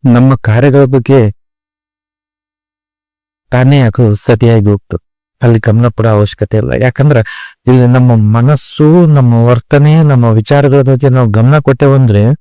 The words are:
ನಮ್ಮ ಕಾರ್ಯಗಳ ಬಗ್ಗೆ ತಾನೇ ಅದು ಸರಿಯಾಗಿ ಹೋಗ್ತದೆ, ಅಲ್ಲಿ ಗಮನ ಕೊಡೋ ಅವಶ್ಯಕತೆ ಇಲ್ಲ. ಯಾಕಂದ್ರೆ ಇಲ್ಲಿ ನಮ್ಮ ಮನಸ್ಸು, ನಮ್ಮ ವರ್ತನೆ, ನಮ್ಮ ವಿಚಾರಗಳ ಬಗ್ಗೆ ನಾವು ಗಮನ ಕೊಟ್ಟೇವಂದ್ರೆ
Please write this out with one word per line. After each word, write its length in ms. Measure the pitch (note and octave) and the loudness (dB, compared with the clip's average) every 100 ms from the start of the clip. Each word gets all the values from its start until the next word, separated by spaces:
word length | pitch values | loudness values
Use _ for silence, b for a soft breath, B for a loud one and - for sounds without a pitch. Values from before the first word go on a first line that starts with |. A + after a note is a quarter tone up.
ನಮ್ಮ 300 | C3+ A#2+ C3 | 0 2 2
ಕಾರ್ಯಗಳ 500 | C3 A#2 A2 C#3 C#3 | 0 -2 0 0 2
ಬಗ್ಗೆ 460 | C3+ C3 A#2 C3+ G#2+ - _ _ _ _ _ _ _ _ _ _ _ _ _ _ _ _ _ _ _ _ _ | 0 -2 0 0 0 -4 _ _ _ _ _ _ _ _ _ _ _ _ _ _ _ _ _ _ _ _ _
ತಾನೇ 280 | B2 C3 C#3+ | -2 2 2
ಅದು 340 | A#2+ - A#2 | 0 0 -2
ಸರಿಯಾಗಿ 500 | G#2 - A2+ A#2 A2+ | -2 -2 0 2 0
ಹೋಗ್ತದೆ, 400 | G#2 G2+ _ E2+ _ _ _ _ | 0 -2 _ -14 _ _ _ _
ಅಲ್ಲಿ 160 | A#2+ A2+ | -2 0
ಗಮನ 300 | A2 G#2+ A#2+ | 0 0 -2
ಕೊಡೋ 200 | - A2+ | -2 -2
ಅವಶ್ಯಕತೆ 480 | G#2 G#2 - G#2 G#2+ | 0 -2 -4 -6 -4
ಇಲ್ಲ. 140 | C2+ | -4
ಯಾಕಂದ್ರೆ 480 | B1 B2 - D3 C3 G#2+ B B B - | -4 -4 -2 -2 0 -4 B B B 0
ಇಲ್ಲಿ 200 | B2+ B2 | 2 2
ನಮ್ಮ 520 | B2+ B2+ A2+ G#2 A2+ | 2 2 2 0 0
ಮನಸ್ಸು, 680 | B2 D3 - - D3+ E3+ E3 | 0 -2 -4 -2 2 2 2
ನಮ್ಮ 280 | D3 B2 | 2 2
ವರ್ತನೆ, 680 | A#2 A#2 B2 - C#3+ D3 D#3+ | 0 0 -2 0 0 2 2
ನಮ್ಮ 220 | D#3 C3 | 2 0
ವಿಚಾರಗಳ 580 | A#2 A2 G#2+ C#3+ C#3+ C#3 | 0 0 0 0 2 0
ಬಗ್ಗೆ 260 | C3 C3 C#3 | 0 0 0
ನಾವು 220 | B2+ A#2+ | 0 0
ಗಮನ 280 | G#2 A#2+ D3+ | 0 2 0
ಕೊಟ್ಟೇವಂದ್ರೆ 640 | C#3 C3 C#3 C3+ B2+ G2+ G#2+ D3 | 0 -2 0 2 0 0 0 -2